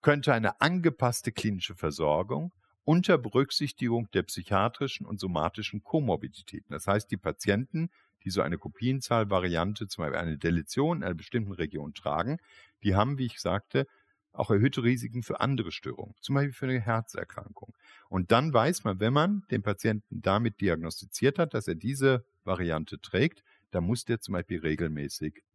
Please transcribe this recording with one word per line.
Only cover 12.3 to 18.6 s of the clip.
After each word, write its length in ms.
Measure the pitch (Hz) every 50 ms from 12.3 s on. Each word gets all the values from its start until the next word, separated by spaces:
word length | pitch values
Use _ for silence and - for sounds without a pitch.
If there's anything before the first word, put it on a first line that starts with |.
| 151 170 _ _ - - - _ _ _ -
die 120 | 101 95
haben, 220 | 95 104 127 143 135
wie 80 | 131
ich 140 | 120 - -
sagte, 460 | - 98 87 101 - _ - 131 135 - _ _ _ _ _ _ _ _ _
auch 160 | - - -
erhöhte 340 | 113 98 110 139 - - 117
Risiken 380 | 117 127 123 120 120 113 123
für 200 | 117 - - -
andere 300 | - 135 139 127 - 82
Störungen, 440 | - - - - - - - 107 101 _
zum 160 | - - 135
Beispiel 180 | 139 143 143 127
für 120 | - -
eine 160 | 131 131 127
Herzerkrankung. 920 | 110 120 117 113 107 - - - 92 - - - - - - - - - - _ _ - - - - _
Und 220 | - 95 92 87
dann 200 | 113 117 139 160
weiß 320 | 139 117